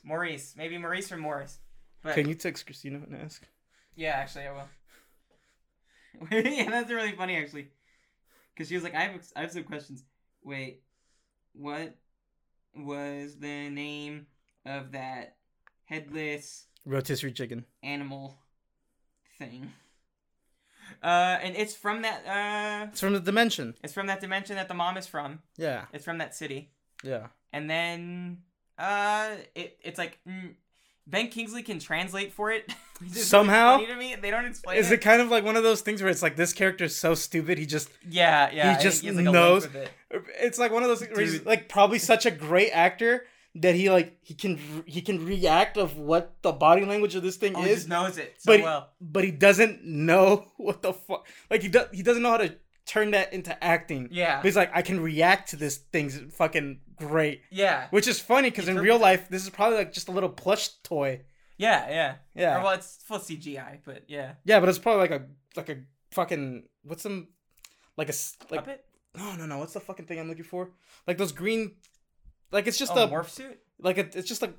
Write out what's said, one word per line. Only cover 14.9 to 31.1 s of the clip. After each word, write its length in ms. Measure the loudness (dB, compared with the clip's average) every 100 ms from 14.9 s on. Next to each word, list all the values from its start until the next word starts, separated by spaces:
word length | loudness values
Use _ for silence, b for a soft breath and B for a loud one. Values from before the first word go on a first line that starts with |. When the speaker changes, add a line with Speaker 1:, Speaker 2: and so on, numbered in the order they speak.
Speaker 1:
that 440 | -14 -12 -12 -16 _ _ _ _ _ -14
headless 800 | -14 -12 -10 -8 -10 -12 -20 _ _ -8
Speaker 2:
Rotisserie 460 | -6 -4 -6 -8
chicken. 340 | -10 -10 -12 -14 _
Speaker 1:
animal 540 | -12 -10 -10 -14 -16 -20 _ _ _ _ _ _ _ _ _ -20
thing? 340 | -18 -16 -18 -20 _ _ _ _ _ _ _ _ b b b b
Uh, 360 | 0 2 2 0
and 140 | -4 -6
it's 180 | -6 -6
from 260 | -6 -4
that, 240 | -4 -6 -6
uh, 640 | -6 -4 -4 -6 -8 -10
Speaker 2:
It's 80 | -6
from 140 | -2
the 60 | -2
dimension. 560 | 0 2 2 -2 -8 -12
Speaker 1:
it's 100 | -14
from 140 | -8 -6
that 120 | -6
dimension 360 | -6 -8 -8 -10
that 100 | -8
the 60 |
mom 240 | -6 -6 -6
is 100 | -10
from. 320 | -10 -10 -12 _ -10
Speaker 2:
Yeah. 280 | -6 -6 -10
Speaker 1:
It's 100 | -14 -12
from 120 | -10
that 160 | -10 -10
city. 360 | -12 -12 -14 _ _ -16
Speaker 2:
Yeah. 240 | -10 -10 -10 _ _
Speaker 1:
And 160 | -10 -6
then, 680 | -4 -4 -6 -10 -10 -12 -14 _ _ _ -10
uh, 580 | -4 -2 0 0 -2 -8 -14 -14
it, 240 | -14 -14
it's 140 | -14 -10
like, 220 | -10 -12 -16
mm, 260 | -16 -16 -20 _ _ _ _
Ben 220 | -6